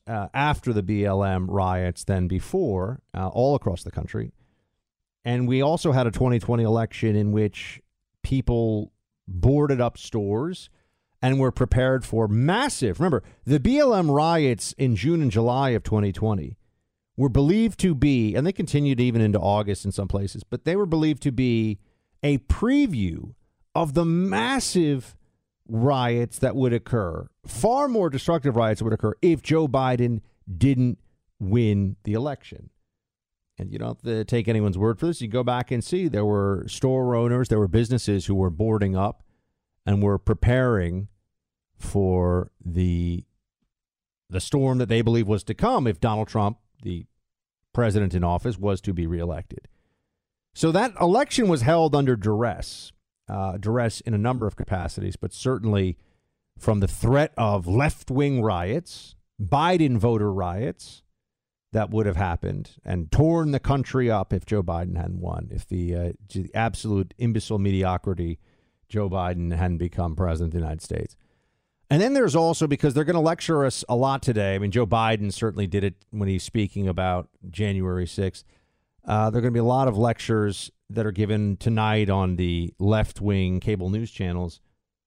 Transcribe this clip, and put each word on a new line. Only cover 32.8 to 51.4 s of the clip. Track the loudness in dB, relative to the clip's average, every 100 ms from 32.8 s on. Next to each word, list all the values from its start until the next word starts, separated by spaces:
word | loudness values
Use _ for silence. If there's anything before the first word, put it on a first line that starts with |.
| _ _ _ _ _ _ _ -12
And | -10
you | -8
don't | -8
have | -8
to | -6 -4
take | 0 0 2
anyone's | 2 2 2
word | 0 0
for | -2
this. | -4
You | -4
go | -2
back | 0 -2 -2
and | -4
see | -2 -2 0
there | 0
were | 0 2 0 -2 -6
store | -2 0 2 2 2
owners, | 2 2 2
there | 2
were | 4
businesses | 2 2 0 0 -2 0
who | 0
were | 0
boarding | 0 0 2 0
up | 0 -2 -4 _ _ _ _ _ _
and | 0 2
were | 2 2
preparing | 0 2 4 4 4 2 0 -4 -8 _ _ _ _ _ _ -14
for | -4 0 2 2 2 0 -2 _
the, | -6 0 0 0 -2 -4 -8 _ _ _ _ _ _ _ _ _ -10
the | -8
storm | -2 0 2 0
that | 2
they | 2
believe | 2 2 2
was | 0
to | -2
come | -2 2 2 0
if | 0
Donald | 0 0 -2
Trump, | 0 -2 -2 _ _
the | -10 -10 -12 _ _ _ _ _ _
president | 0 2 2 2
in | 0
office, | 0 0 -4 -4
was | -2 -2
to | -2
be | -4 -2
reelected. | -4 -6 -8 -12 -16 -20 _ _ _ _ _ _ _ _
So | -2 0
that | 2 0 0
election | 2 2 2 0